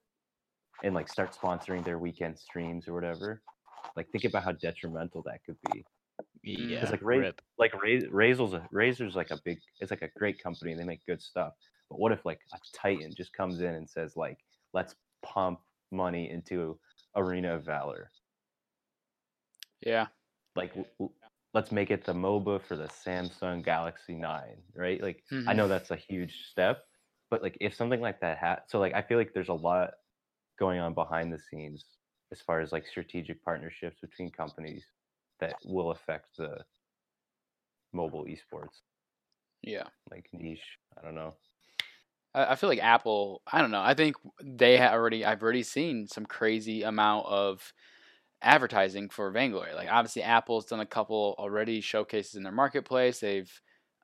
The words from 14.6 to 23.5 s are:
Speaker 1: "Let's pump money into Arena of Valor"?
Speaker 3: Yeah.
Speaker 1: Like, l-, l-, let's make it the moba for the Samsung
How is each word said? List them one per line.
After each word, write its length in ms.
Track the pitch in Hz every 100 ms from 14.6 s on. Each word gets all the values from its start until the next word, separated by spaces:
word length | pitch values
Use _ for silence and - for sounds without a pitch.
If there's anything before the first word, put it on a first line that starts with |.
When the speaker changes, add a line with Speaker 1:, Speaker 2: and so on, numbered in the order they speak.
| _
Speaker 1:
"Let's 220 | 92 90 - _ _
pump 400 | - 98 92 85 _ _ -
money 380 | 95 90 87 82
into 500 | 85 - 90 80 78 _ _ _ 101
Arena 400 | 92 90 90 82
of 80 |
Valor"? 480 | 78 73 71 50 - _ _ _ _ _ _ _ _ _ _ _ _ _ _ _ - _
Speaker 3:
Yeah. 280 | 117 113 110 _ _ _ _ 92
Speaker 1:
Like, 200 | 90 -
l-, 140 | - -
l-, 140 | 98 _ - _ _
let's 180 | 110 107
make 180 | 104 98
it 140 | 101
the 80 | -
moba 480 | 90 95 104 98 98
for 160 | - 80
the 100 | -
Samsung 720 | - 92 90 90 - 92